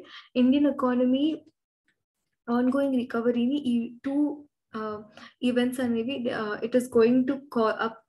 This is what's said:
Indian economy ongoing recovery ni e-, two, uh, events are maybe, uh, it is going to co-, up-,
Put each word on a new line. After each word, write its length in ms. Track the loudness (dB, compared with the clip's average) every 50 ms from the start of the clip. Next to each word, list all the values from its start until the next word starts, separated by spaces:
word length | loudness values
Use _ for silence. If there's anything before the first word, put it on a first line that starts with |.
| -6 -12 -20 -20 -20 _ 0
Indian 320 | 2 4 4 4 4 4
economy 760 | 2 2 0 0 0 2 2 2 2 2 2 2 0 -2 -4 -10 -18 _ _ _ _ _ _ _ _ _ _ _ _ _ _ _ _ _ _ _
ongoing 480 | -2 0 0 2 2 2 2 0 0 0
recovery 520 | -2 -2 -2 -4 -2 0 0 0 2 0
ni 100 | 0 0
e-, 380 | -2 -2 -2 -2 -2 -2 -4 -10 -10 -8
two, 420 | -4 -2 0 0 0 -2 -8 -14 _ _ _ _ _ -10
uh, 240 | -8 -8 -8 -8 -10 -12 -18 _ -20 -20 -20 -12 _
events 380 | -4 -2 0 0 0 0 -2 -2
are 100 | -2 -2
maybe, 400 | -2 -2 -2 -4 -6 -6 -6 -6
uh, 300 | -4 -4 -6 -6 -6 -6
it 140 | -6 0 0
is 120 | 0 0
going 380 | 2 4 4 4 6 4 4 2
to 160 | 0 -2 -4 -8 -6
co-, 140 | -2 0 0
up-, 380 | 0 0 -2 -4 -6 -6 -10 _